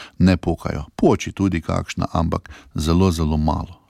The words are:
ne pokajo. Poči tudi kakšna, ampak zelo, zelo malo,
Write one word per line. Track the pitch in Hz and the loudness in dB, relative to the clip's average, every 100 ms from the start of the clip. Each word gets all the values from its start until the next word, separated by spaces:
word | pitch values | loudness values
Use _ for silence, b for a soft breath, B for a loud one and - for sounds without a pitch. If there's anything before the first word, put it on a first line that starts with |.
| B B | B B
ne | 90 90 | 4 4
pokajo. | - 82 80 76 73 - | 0 -4 -4 -8 -10 0
Poči | - 110 - | 2 2 -2
tudi | - 98 87 | -2 -2 -2
kakšna, | - 87 85 - - | -2 -4 -4 -6 -4
ampak | 85 82 - - B B - | -2 -2 -4 -8 B B -6
zelo, | 78 85 95 | 0 2 2
zelo | 82 78 78 | 2 -2 0
malo, | 78 - - - | 0 -2 -4 -14